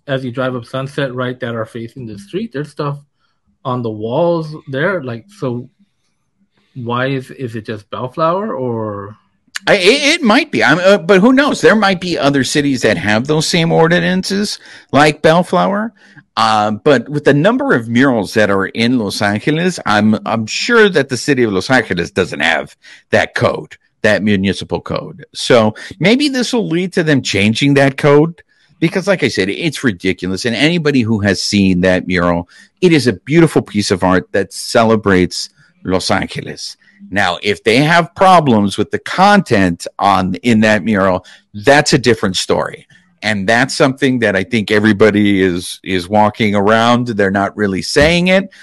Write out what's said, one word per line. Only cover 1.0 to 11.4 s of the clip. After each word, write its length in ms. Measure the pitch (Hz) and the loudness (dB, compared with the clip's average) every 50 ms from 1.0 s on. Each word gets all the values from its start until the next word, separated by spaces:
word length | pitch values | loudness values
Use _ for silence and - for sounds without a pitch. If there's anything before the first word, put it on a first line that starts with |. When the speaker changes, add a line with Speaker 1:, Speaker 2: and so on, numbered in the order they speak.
| 143 127 123 | -6 -6 -6
Speaker 1:
right, 240 | 127 127 127 127 127 | -6 -6 -6 -6 -8
that 160 | 123 117 117 | -10 -8 -8
are 100 | 113 113 | -8 -8
facing 400 | - - 117 117 113 _ - 120 | -10 -10 -14 -14 -12 _ -16 -16
the 140 | 110 - 202 | -14 -14 -16
street. 320 | - - - 190 233 226 | -16 -10 -8 -8 -8 -8
There's 180 | - 131 151 147 | -10 -10 -10 -10
stuff 300 | _ - 151 143 143 143 - _ _ _ _ _ _ _ _ _ _ _ _ | _ -8 -6 -6 -6 -8 -14 _ _ _ _ _ _ _ _ _ _ _ _
on 160 | 139 123 127 | -6 -6 -4
the 80 | 117 113 | -6 -6
walls 680 | 110 104 107 113 123 151 175 170 170 165 160 151 156 - _ | -8 -6 -6 -4 -2 0 0 0 -2 -2 -6 -10 -14 -16 _
there. 340 | 147 135 135 156 196 196 175 | -8 -6 -4 -2 -2 -4 -4
Like, 240 | 131 123 117 113 - - | -8 -10 -12 -12 -14 -20
so 420 | - - 143 127 120 123 127 - _ _ _ _ _ _ _ _ _ _ _ _ _ _ _ _ _ _ _ _ _ | -14 -8 -8 -6 -6 -8 -10 -16 _ _ _ _ _ _ _ _ _ _ _ _ _ _ _ _ _ _ _ _ _
why 320 | 135 117 117 120 123 131 | -12 -8 -6 -4 -4 -2
is, 240 | 135 139 131 131 - | -2 -4 -6 -8 -12
is 240 | - - 135 117 113 | -14 -12 -12 -10 -10
it 100 | 113 107 | -10 -10
just 240 | - 110 104 - _ | -10 -12 -12 -12 _
Bellflower 640 | - 101 123 127 - 165 160 165 175 190 208 220 - | -10 -10 -10 -10 -4 -2 -2 -2 -2 -2 -6 -8 -8
or? 640 | 131 127 123 117 113 110 107 101 101 98 101 107 _ _ _ _ _ _ _ _ - - | -6 -6 -6 -6 -6 -6 -8 -8 -10 -12 -16 -18 _ _ _ _ _ _ _ _ -8 0
Speaker 2:
I, 120 | - 180 | 0 0
it, 380 | 202 175 190 262 294 294 277 330 | 4 4 2 2 4 2 0 0
it 60 | 349 | 0
might 300 | 302 214 214 285 330 - | 2 2 2 2 0 -2
be. 120 | - 117 107 | -2 0 2
I'm, 140 | 120 151 | 2 2
uh, 220 | 180 180 190 202 190 | 4 4 4 4 4
but 200 | 160 170 202 185 | 4 2 4 4
who 140 | 190 254 262 | 6 4 4
knows? 280 | 269 | 4